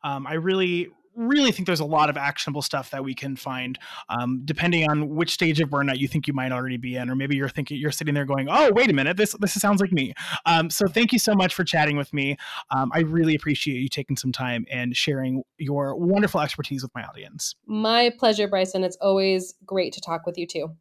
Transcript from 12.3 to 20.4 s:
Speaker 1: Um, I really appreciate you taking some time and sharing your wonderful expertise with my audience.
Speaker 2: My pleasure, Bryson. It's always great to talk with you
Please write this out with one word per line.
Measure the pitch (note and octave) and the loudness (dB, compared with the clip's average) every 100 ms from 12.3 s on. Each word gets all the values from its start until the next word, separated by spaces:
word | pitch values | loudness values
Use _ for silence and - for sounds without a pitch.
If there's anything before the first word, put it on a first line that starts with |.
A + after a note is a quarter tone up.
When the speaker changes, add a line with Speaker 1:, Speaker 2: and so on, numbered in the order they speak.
| C#3+ - - - | -4 -8 -12 -4
Speaker 1:
Um, | C3+ C3 | -2 0
I | D#3+ | 2
really | D#3+ E3 D#3+ D3+ | 2 4 4 2
appreciate | D#3 C#3 - B2+ | 2 0 0 -2
you | C3 | -2
taking | - C3+ C#3 | -4 -4 -2
some | C3 | -2
time | B2 B2+ A#2+ - | -2 -2 -2 -4
and | B2+ B2 A#2+ | -4 -2 -2
sharing | - C#3 C3 C3 - _ | 0 0 0 -2 -6 _
your | C#3+ C#3+ C#3 C3+ | -4 -2 -2 0
wonderful | F3 G3+ G#3 F3+ | 2 4 2 0
expertise | D3+ - - C#3 | -2 -4 -6 -6
with | B2+ B2 | -6 -10
my | |
audience. | - - G2+ D3+ - - - | -12 -14 -18 -10 -10 -10 -6
Speaker 2:
My | G#3+ A3 A#3 A#3+ A#3 | -2 2 4 4 4
pleasure, | A#3 G#3 G3+ | 2 4 2
Bryson. | G3 F#3 F#3+ F#3 | 2 0 0 -2
It's | F3+ | 0
always | G3 G3 F#3+ F#3+ F#3 - F#3+ | 2 4 4 2 -2 -14 -4
great | F#3+ E3+ | -2 -2
to | - | -4
talk | - E3 E3 | -6 -6 -4
with | |
you | F3 | -6